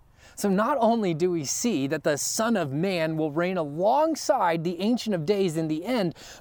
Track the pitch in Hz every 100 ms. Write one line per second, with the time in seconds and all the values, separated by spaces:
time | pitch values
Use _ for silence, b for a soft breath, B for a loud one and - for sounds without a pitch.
0 | _ b b - 202 190 226 294 226 233
1 | 196 156 180 170 135 - 240 170 135 156
2 | 160 143 - - 226 214 151 139 190 180
3 | 160 156 156 143 180 185 151 151 196 277
4 | 320 294 - 269 180 170 165 185 202 247
5 | 220 180 147 202 190 156 160 156 190 254
6 | 175 - B B